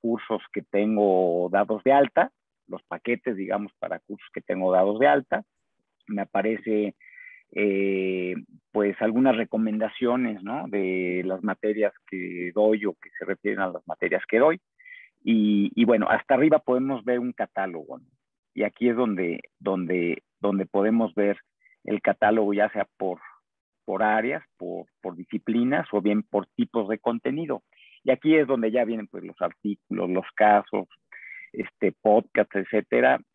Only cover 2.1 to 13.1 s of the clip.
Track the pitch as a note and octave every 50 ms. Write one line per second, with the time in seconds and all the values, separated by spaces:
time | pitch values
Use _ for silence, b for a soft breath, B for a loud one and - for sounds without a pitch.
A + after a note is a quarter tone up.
2.1 | - E3 - C4+ _ _ _ _ _ _ _ _ F2+ - _ _ E2+ E2 _ A#2+
3.1 | A#2+ - - B2+ G#2 F#2+ F#2+ F#2 F#2+ G#2 G#2 G2 _ _ - E2+ E2+ E2+ _ _
4.1 | G#2 - - - _ - - - F#2+ F#2 F#2 F#2 F#2 F#2 F#2+ G2+ G#2 A2 C3+ D3
5.1 | D3 C#3+ C3+ - - - - _ _ _ _ _ _ _ _ _ _ _ _ -
6.1 | G#2+ G2 F#2+ - - G2+ G2 A2 A2+ G2+ - A2+ G#2+ G#2 G#2 G2 - B B B
7.1 | B B B B B B B _ - G2 G#2 G2+ G2 G2 G2 G2 F#2+ F#2+ F#2+ F#2+
8.1 | F#2 F#2 F2+ F2+ F2+ D#2 - _ - - _ _ - G#2+ G2+ G2+ F#2+ - A2 A2+
9.1 | A2 B2 C3 C3+ A#2 A2+ A2 - - A2 A2+ G#2+ G#2+ A2 A2 G#2+ - - B2+ A#2+
10.1 | B2 B2+ B2 A2+ G#2+ F#2+ F#2+ G#2 B2 D3+ - - G2+ G2+ F#2+ F#2 F#2 F#2 F2+ F2+
11.1 | F2+ F2+ F2+ F#2+ F#2+ F2+ G2 G2+ F#2 _ - G#2+ G#2 G#2+ G#2 G2 - _ _ -
12.1 | F#2+ F#2 F2+ F2 F2 F2 F2 F2 F2 G#2+ G#2+ A2 A2 G2+ G#2 F#2+ D#2+ _ - -